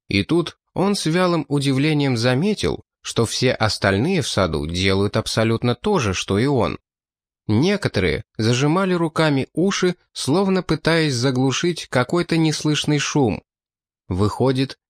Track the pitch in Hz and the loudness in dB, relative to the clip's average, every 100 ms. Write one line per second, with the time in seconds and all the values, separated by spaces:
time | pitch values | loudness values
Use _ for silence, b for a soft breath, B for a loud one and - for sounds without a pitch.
0 | - 98 - 170 165 - _ - 190 202 | -2 -2 2 0 0 -8 _ -2 0 0
1 | 156 175 180 170 - 143 139 131 151 147 | 0 0 2 0 0 -2 0 2 2 2
2 | 139 120 123 127 202 202 80 57 - _ | 2 2 2 2 0 0 -2 -4 -8 _
3 | - - 113 - 127 - 110 - 101 98 | -6 -2 -2 0 0 0 -2 0 0 2
4 | 147 190 - - 90 76 76 87 95 95 | 0 0 -2 0 0 0 -4 -2 0 2
5 | 104 113 - - 113 113 123 120 208 190 | 0 -2 -2 0 0 0 -2 -2 0 0
6 | 107 90 - 98 135 135 85 50 _ _ | 0 -2 -2 0 2 2 0 -4 _ _
7 | _ _ _ _ - 107 175 202 - - | _ _ _ _ 0 2 2 0 -2 0
8 | 90 - - - 110 123 147 180 190 175 | 0 -2 -6 -2 0 2 2 2 0 0
9 | 165 170 156 139 - - 196 - 180 - | -2 0 0 0 -2 -2 -2 0 -2 -2
10 | _ - - 170 196 185 180 156 156 165 | _ -8 -2 0 2 0 0 -2 0 2
11 | 156 120 131 127 135 127 175 165 - 127 | 2 0 0 0 0 0 -2 -4 -4 -2
12 | 123 175 170 165 160 151 156 147 - 147 | 0 0 0 2 2 0 -2 0 0 -2
13 | - 151 120 - - _ _ _ _ _ | 0 2 2 0 -8 _ _ _ _ _
14 | - 92 104 - 127 131 135 - _ | -6 0 0 0 0 0 -4 -6 _